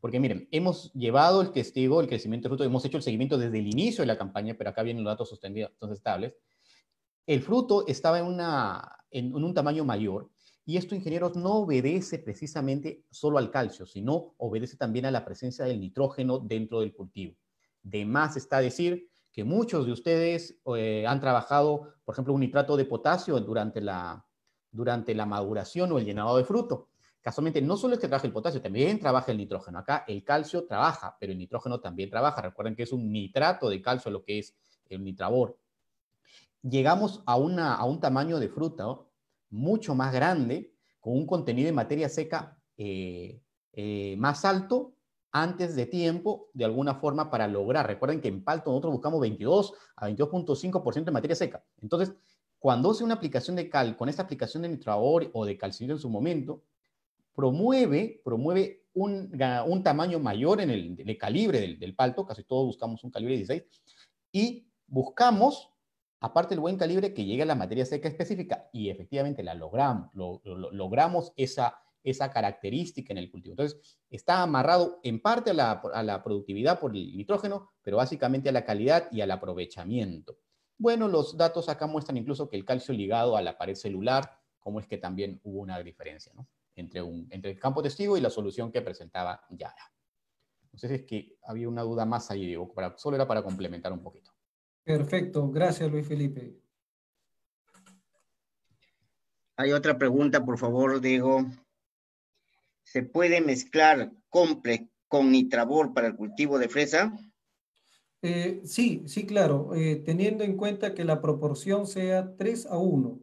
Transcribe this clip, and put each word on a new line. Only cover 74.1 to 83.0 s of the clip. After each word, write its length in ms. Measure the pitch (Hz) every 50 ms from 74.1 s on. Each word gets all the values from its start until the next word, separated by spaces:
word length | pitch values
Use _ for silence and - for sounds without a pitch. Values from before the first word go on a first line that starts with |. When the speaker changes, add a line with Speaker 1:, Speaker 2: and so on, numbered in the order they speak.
| - 110 - - 175 185
Speaker 1:
amarrado 580 | 180 170 147 131 127 151 175 180 175 170 - - _
en 180 | 123 113 113
parte 300 | - 202 233 240 233 233
a 40 | 185
la, 180 | 156 131 113 107
a 300 | - - 95 - 110 113
la 200 | 107 101 95 -
productividad 580 | 113 104 101 101 - 98 101 117 151 180 170
por 160 | 160 135 107
el 180 | 98 87 90 92
nitrógeno, 580 | 95 101 - 202 202 202 202 196 196 196 _ _ _ _
pero 160 | 104 101 110
básicamente 500 | 127 131 165 143 - 123 131 135 131 135
a 40 | 135
la 120 | 123 113
calidad 440 | - 107 101 110 131 156 170 170 - 117
y 80 | 107
al 100 | 101 98
aprovechamiento. 1080 | 92 92 - 92 90 87 87 - - - 101 92 117 123 110 95 85 78 73 - - _ _ _ _ _ _ _ _ _
Bueno, 280 | 214 233 233 233 220
los 300 | 208 185 156 147 151 -
datos 320 | 160 170 165 165 175 165 -
acá 180 | 151 - 156
muestran 300 | 156 156 156 147 - 139
incluso 320 | 123 113 135 143 131 147 147
que 80 | -
el 80 | 98 95
calcio 300 | - 127 127 123 - 131
ligado 420 | 107